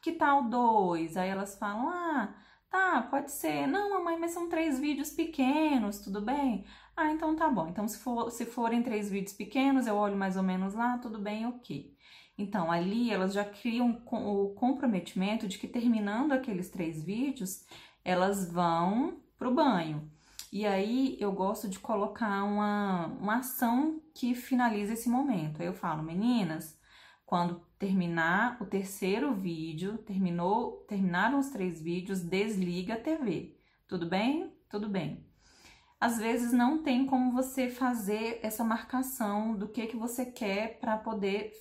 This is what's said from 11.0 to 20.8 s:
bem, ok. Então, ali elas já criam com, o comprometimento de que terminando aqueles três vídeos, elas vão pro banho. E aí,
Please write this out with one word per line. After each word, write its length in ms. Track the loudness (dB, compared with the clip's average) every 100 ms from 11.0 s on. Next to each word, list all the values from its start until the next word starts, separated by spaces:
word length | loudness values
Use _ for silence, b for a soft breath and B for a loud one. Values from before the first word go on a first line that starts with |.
| -6 -6
bem, 260 | -4 -4 -4
ok. 480 | -6 -10 -10 -10 B B B B -8
Então, 360 | -4 -2 2
ali 400 | 2 2 0 0
elas 200 | 2 0
já 120 | 0
criam 480 | -4 -4 -4 2 2
com, 340 | 0 -4 -4 0
o 280 | 0 0
comprometimento 920 | 0 0 2 2 0 -2 -2 0 0 -4
de 120 | -6
que 100 | -6
terminando 640 | 0 2 2 2 0 2
aqueles 380 | 0 0 -4 -6
três 340 | -4 -4 -4
vídeos, 600 | -4 -2 -2 -2 -6 -8 B B B B
elas 460 | -2 2 2 0 -2
vão 720 | 2 2 4 2 2 0 -4 _ -6
pro 160 | 0
banho. 560 | 4 4 4 0 -4 -8 B B B B
E 140 | -2 0
aí, 500 | 2